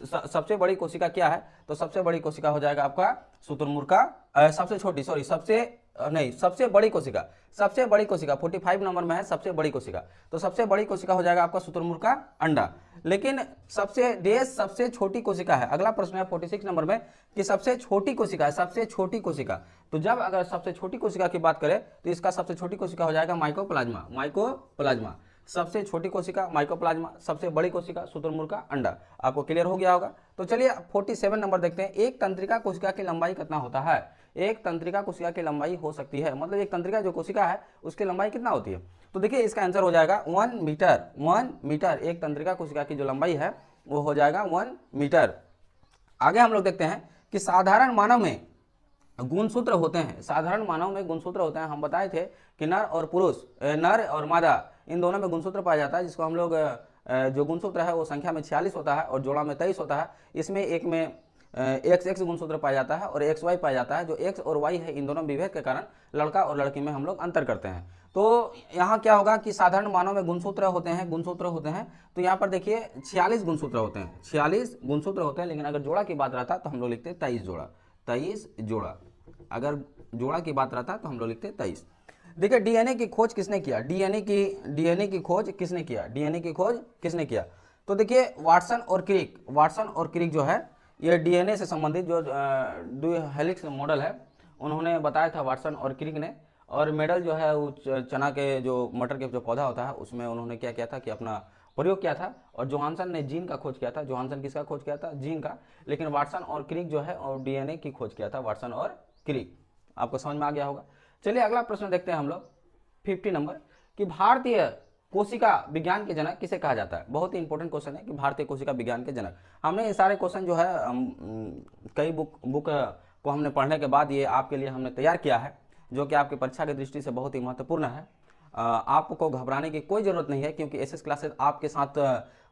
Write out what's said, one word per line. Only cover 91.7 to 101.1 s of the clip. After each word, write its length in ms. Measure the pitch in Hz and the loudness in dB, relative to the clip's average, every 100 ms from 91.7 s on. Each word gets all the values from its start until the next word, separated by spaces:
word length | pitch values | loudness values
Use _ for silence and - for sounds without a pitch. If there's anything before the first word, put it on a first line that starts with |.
| 160 151 165 175 | -2 0 -2 0
जो, 120 | 170 | -2
अ, 60 | 147 139 139 135 127 - | 0 -2 0 0 -2 -6
द्विहेलिक्स 880 | - 131 156 170 151 139 160 185 156 | -10 -4 -2 0 -2 -2 -2 -4 -8
मॉडल 340 | 135 143 147 | -6 -2 0
है 260 | 123 - - _ - - | -2 -6 -14 _ -20 -10
उन्होंने 380 | 143 151 165 165 | -6 -4 0 0
बताया 300 | 151 156 160 | 0 2 0
था 120 | 160 | 0
वाटसन 340 | 135 131 156 151 | -4 -4 -4 -6
और 180 | 135 | -6
क्रिक 220 | 131 156 151 | -6 -6 -6
ने। 200 | 160 - _ _ _ | -8 -10 _ _ _
और 220 | 139 151 | -2 0
मेडल 300 | 151 156 175 | 2 2 0
जो 120 | 170 | 0
है 220 | 156 156 151 | 0 0 0
वो 160 | 147 | -2
च-, 340 | 139 135 131 127 | -6 -4 -4 -2
चना 180 | 135 139 | -2 -2
के 320 | 139 139 135 | 0 -2 0
जो, 300 | 127 123 120 | 0 -2 -2
मटर 240 | 123 123 139 | -4 -4 -4
के 100 | 131 | -6
जो 120 | 123 | -6
पौधा 240 | 113 120 | -2 -2
होता 220 | 139 123 127 | -2 -2 -6
है 80 | |
उसमें 340 | - - 120 120 | -8 -10 -8 -6
उन्होंने 300 | 117 117 117 | -6 -8 -8
क्या 140 | 123 | -6
किया 140 | 113 117 | -6 -8
था 140 | 135 | -8
कि 120 | 117 | -8